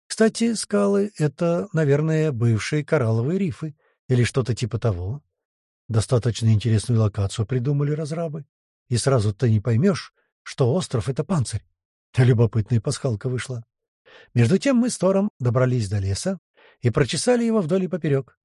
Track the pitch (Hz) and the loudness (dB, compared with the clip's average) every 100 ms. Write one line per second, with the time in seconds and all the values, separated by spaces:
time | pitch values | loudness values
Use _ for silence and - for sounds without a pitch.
0 | - - 226 - 233 214 - 202 202 202 | -8 0 0 2 -2 -2 -2 0 2 0
1 | 208 - 151 - 170 175 196 160 147 143 | -2 -2 -4 0 -2 -2 -2 0 2 2
2 | 160 156 156 117 117 110 - 151 147 156 | 2 0 0 0 0 0 0 -4 0 0
3 | 110 113 131 190 185 - 156 - _ _ | 0 0 -2 -2 -4 -6 -10 -12 _ _
4 | - 123 117 135 123 113 120 113 117 87 | -2 2 2 0 -2 -4 -4 -2 -2 -2
5 | 92 143 - _ _ _ _ _ - 110 | -6 -8 -12 _ _ _ _ _ -4 -2
6 | - 120 120 - 113 104 117 110 - 113 | 0 0 0 0 2 2 2 0 2 2
7 | 107 98 98 - 104 127 123 143 143 151 | 2 0 -4 -4 -4 -2 -2 0 -2 -2
8 | 147 160 165 156 - _ _ _ - 120 | -6 -6 -6 -8 -14 _ _ _ -4 -2
9 | 135 135 104 - 120 107 120 113 196 135 | 2 2 2 0 2 2 2 2 2 0
10 | - _ _ _ - - 120 180 - 120 | -6 _ _ _ -10 -2 0 0 -2 -4
11 | 139 135 156 175 113 104 - _ _ _ | -4 -4 -2 -2 -2 -6 -10 _ _ _
12 | _ - 123 113 117 113 101 117 - - | _ 2 4 4 2 0 0 -2 -2 -4
13 | 135 104 127 123 - 123 - _ _ _ | -4 -4 -4 -6 -8 -12 -14 _ _ _
14 | _ - - 123 117 190 277 247 247 - | _ -20 -4 2 4 4 4 2 2 0
15 | 185 190 208 - 123 123 127 123 98 101 | 0 2 0 -2 -2 2 2 0 0 -2
16 | 98 95 185 190 _ _ _ _ 120 147 | -2 -4 -4 -6 _ _ _ _ 0 0
17 | 127 165 247 240 233 220 156 190 180 180 | 0 0 0 2 2 0 0 0 -2 -4
18 | 156 135 - _ | -2 -2 -4 _